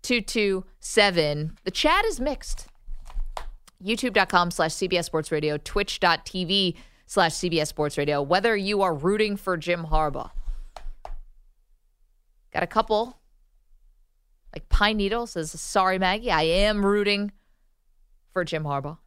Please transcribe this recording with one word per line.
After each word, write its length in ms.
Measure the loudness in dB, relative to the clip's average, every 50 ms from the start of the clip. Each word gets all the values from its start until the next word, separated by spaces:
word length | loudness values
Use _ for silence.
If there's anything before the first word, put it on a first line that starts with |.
| 0
four 120 | 0 0
two 40 | 0
two 440 | 0 -2 -2 0 0 0 0 -2 -4 -10 -20 _
seven. 760 | -12 0 4 4 4 6 4 2 2 2 0 -2 -6 -8 -8 -8 _
The 60 | -8
chat 340 | -4 0 2 4 4 4 2
is 160 | 0 -2 -2
mixed. 460 | -4 -4 -4 -6 -4 -6 -6 -6 -6 -16 -20 -20 -12 -12 -12 -10 -10 -6 -4 -4 -4 -4 -6 -8 -8 -10 -12 -14 -20 -20 _ _
YouTube 300 | -4 -4 -4 -2 -2 0 2
dot 140 | 2 2 6
com 220 | 4 4 4 4
slash 240 | 2 0 0 0 0
C 120 | -2 -2
B 100 | 0 0
S 100 | 0 -2
Sports 240 | 0 -2 -4 -2 0
Radio, 240 | -2 0 0 0 -2 -2
Twitch 420 | -6 -4 -2 -2 -2 -2 -2 2
dot 240 | 4 4 4 4 -2
T 180 | -8 -6 -4 -2
V 320 | 0 2 2 2 0 -2 -4 -14 -20 _ _ _
slash 280 | -2 2 2 2 2 2
C 140 | -2 -4 0
B 120 | 0 0
S 80 | 0 -2
Sports 300 | -2 -4 -4 -2 -2 -2
Radio. 240 | -2 0 0 -2
Whether 340 | 0 2 0 2 2 2 0
you 260 | 0 -2 -2 0 0
are 120 | 0 0 0
rooting 420 | 0 0 0 2 2 0 -2 -2
for 200 | -4 -2 -4 -4
Jim 300 | -2 -2 -2 -2 -2 -2
Harbaugh. 440 | 0 2 2 2 0 -2 -6 -10 -8 -8 -6 -6 -6 -8 -8 -10 -14 -16 -10 -10 -10 -10 -10 -12 -10 -10 -10 -12 -16 -20 -20 _ -20 _ _ _ _ _ _ _ _ _ _ _ _ _ _ _ _ _ _ _ _
Got 100 | -4 -4
a 40 | -4 0
couple. 500 | 0 0 2 2 2 0 0 -2 -8 _ _ _ _ _ _ _ _ _ _ _ -20 _ _ -20 _ _ _ _ _ _ _ _ _ _ _ -14 -14
Like 140 | -14 -4 _
Pine 280 | 2 4 4 4 4 2
Needle 280 | 0 0 0 -2 -4
says, 240 | -4 -6 -6 -6 -6 -8 -12
"Sorry, 380 | -12 0 2 4 4 4 2 2
Maggie, 320 | 2 2 0 0 0 0
I 120 | 2 2
am 440 | 4 4 4 4 4 4 4 2 2
rooting 460 | 4 4 4 2 2 0 0 -2 -6 -8 _ _ _ _ _ _ _ _ _ _ _ _ _ _ _ -20 _ _ _
for 120 | _ -4 -4
Jim 200 | -2 -4 -4 -4
Harbaugh." 340 | -2 -4 -4 -6 -8 -12 -14 _